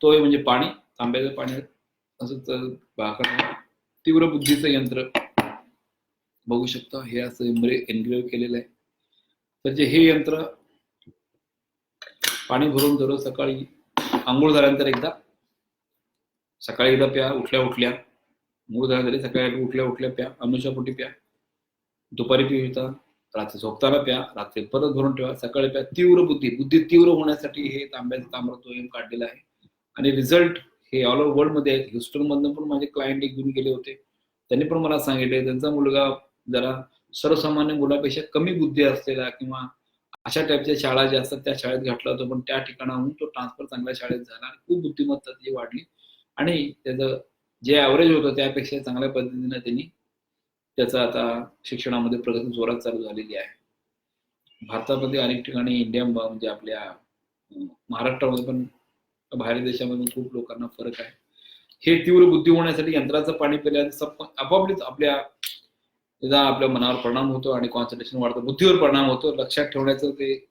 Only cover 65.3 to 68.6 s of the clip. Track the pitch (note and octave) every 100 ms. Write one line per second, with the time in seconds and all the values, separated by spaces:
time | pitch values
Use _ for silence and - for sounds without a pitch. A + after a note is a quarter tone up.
65.3 | _ - - _ _ _ _ _ _ C3
66.3 | C#3 C#3 C3 C3+ B2 B2 B2 A#2+ B2 C3+
67.3 | C3 C3+ B2 A#2+ A#2+ A#2 A#2+ A#2 B2+ A#2+
68.3 | A#2+ B2+ C3+